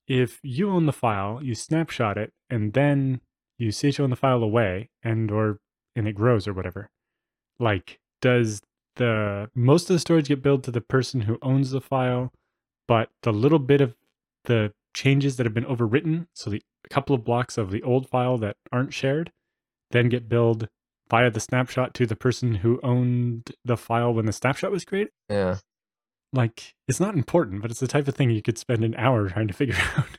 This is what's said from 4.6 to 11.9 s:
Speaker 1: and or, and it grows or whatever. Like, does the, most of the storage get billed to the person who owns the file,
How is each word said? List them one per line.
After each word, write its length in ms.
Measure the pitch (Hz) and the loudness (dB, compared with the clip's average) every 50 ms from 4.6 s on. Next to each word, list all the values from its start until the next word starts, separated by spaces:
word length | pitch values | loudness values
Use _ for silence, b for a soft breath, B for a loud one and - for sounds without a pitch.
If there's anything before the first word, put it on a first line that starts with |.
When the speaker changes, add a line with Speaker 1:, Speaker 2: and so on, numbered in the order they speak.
| 110 95 90 98 117 - _ _ - | 2 0 -2 -4 -8 -12 _ _ -4
Speaker 1:
and 280 | 117 113 113 113 104 | -2 -2 0 -2 0
or, 280 | 104 107 110 107 104 - _ _ _ _ _ _ _ | 0 0 0 0 -2 -4 _ _ _ _ _ _ _
and 120 | 120 104 | -4 -4
it 60 | 110 104 | -4 -2
grows 340 | 98 110 127 120 101 92 | 2 2 4 4 2 0
or 60 | 104 95 | -4 -6
whatever. 360 | 92 92 92 - 98 104 - _ _ _ _ _ _ _ _ _ _ _ _ _ - | -6 -8 -8 -10 -12 -16 -16 _ _ _ _ _ _ _ _ _ _ _ _ _ 0
Like, 400 | 120 110 101 92 - - - _ _ _ _ _ | 2 2 2 0 -2 -8 -18 _ _ _ _ _
does 400 | - 127 123 120 117 110 104 101 - _ _ _ _ _ _ | 2 4 4 4 2 0 -2 -6 -12 _ _ _ _ _ _
the, 540 | - 123 117 110 107 104 101 101 101 104 - _ | -2 0 0 0 0 -2 -2 -4 -6 -8 -6 _
most 340 | 123 120 131 151 175 175 - | 2 4 6 6 6 4 2
of 60 | 185 | 0
the 40 | 160 | 0
storage 280 | - - 165 160 143 | 2 2 2 2 4
get 140 | 135 143 131 | 2 -2 0
billed 220 | - 143 143 131 - | 2 2 2 2 0
to 60 | 127 | -4
the 100 | 120 117 | -4 -4
person 400 | - - - 131 117 - - 127 | -2 0 0 0 0 0 -2 -2
who 160 | 104 110 117 - | -2 -2 -2 -2
owns 300 | - 131 131 135 139 131 | 0 0 2 2 2 0
the 80 | 135 131 | -4 -6
file, 540 | - _ | -4 _